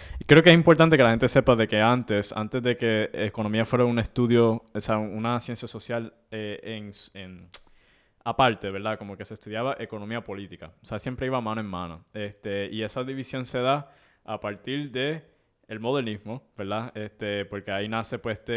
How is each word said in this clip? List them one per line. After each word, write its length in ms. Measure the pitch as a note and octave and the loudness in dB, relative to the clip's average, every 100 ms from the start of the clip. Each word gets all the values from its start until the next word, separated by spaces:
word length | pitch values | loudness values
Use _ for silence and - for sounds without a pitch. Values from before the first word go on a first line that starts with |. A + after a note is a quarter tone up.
| - - | -14 -4
Y 60 | - | 6
creo 160 | D3 | 8
que 80 | E3 | 10
es 60 | E3+ | 8
importante 420 | E3+ D#3 D#3+ D3+ | 8 8 8 8
que 60 | |
la 80 | A#2 | 6
gente 160 | A2+ B2+ | 6 4
sepa 280 | C3+ C3 A#2 | 4 6 4
de 120 | A2 | 4
que 120 | G#2+ | 4
antes, 540 | A2 B2 A#2 G#2 G2+ - | 4 4 0 -2 -2 -6
antes 280 | G#2+ B2+ | -6 -4
de 120 | A#2+ A#2+ | -2 0
que 360 | A#2 A2 A2 | 0 0 0
economía 500 | - G#2 - G#2+ A2 | -2 -4 -4 -2 0
fuera 220 | A2 B2 B2 | 0 2 2
un 140 | A#2 | 2
estudio, 640 | A2 - A#2+ A#2+ A#2 A2+ _ | -2 0 4 6 4 2 _
o 80 | G#2+ | -8
sea, 160 | - G#2+ | -2 -2
una 420 | G#2+ G#2+ A#2 A#2+ | -2 -6 -4 -4
ciencia 280 | B2 A#2 A#2 | -6 -10 -10
social, 440 | A2 - A#2 A2+ _ - | -12 -8 -6 -8 _ -14
eh, 280 | A2 G#2+ G#2 | -10 -8 -10
en, 280 | G#2 A2 G#2 G2+ - | -10 -12 -14 -16 -18
en, 340 | G2 F#2 F2+ F2 - _ _ _ _ _ _ | -18 -18 -18 -20 -20 _ _ _ _ _ _
aparte, 480 | A#2 A#2 C3 G#2+ G2+ | -6 2 2 2 -6
¿verdad? 260 | F#2+ G#2+ G#2+ | -6 -6 -8
Como 180 | G2+ F#2+ | -10 -14
que 100 | G2 | -14
se 100 | G#2 | -16
estudiaba 400 | - G#2+ B2+ C#3 | -10 -6 -6 -6
economía 440 | A2+ A2 G#2 A#2+ | -10 -12 -10 -10
política. 480 | - G2+ G2 F2 D#2+ _ | -10 -12 -12 -16 -20 _
O 40 | - | -12
sea, 120 | G#2+ | -10
siempre 280 | - B2+ C3 | -8 -8 -4
iba 120 | C3 | -4
mano 220 | A2 A2 | -4 -6
en 60 | G#2+ | -6
mano. 360 | F2+ F2 E2+ _ G#2+ | -8 -10 -12 _ -12
Este, 520 | G#2 - G#2+ G2+ G2 | -12 -10 -8 -6 -6
y 100 | A2 | -6
esa 220 | G#2+ C3 | -8 -8
división 420 | B2+ C3+ B2 C3 B2 | -8 -10 -10 -10 -8
se 140 | B2+ | -4
da 320 | B2+ C#3+ C#3+ _ _ _ - | 0 -2 -4 _ _ _ -12
a 140 | G#2+ | -8
partir 520 | G#2 G2+ - C#3 D3 | -8 -10 -8 -8 -6
de 300 | B2 C#3 D#3+ - _ _ _ - | -6 -4 -6 -12 _ _ _ -14
el 140 | A2 | -8
modernismo, 600 | A#2 C#3+ A#2 G2+ G#2+ G2+ _ - | -4 -2 -4 -8 -10 -14 _ -12
¿verdad? 360 | G2 G#2+ A#2+ A2 | -6 -6 -6 -10
Este, 480 | G#2+ - G#2 G2+ | -12 -10 -6 -6
porque 280 | G2 G2+ G2 | -6 -10 -6
ahí 180 | G2 G#2+ | -6 -4
nace, 300 | A2+ A2 A#2+ | -6 -6 -8
pues, 200 | A#2 G#2+ | -6 -8
este, 140 | - | -4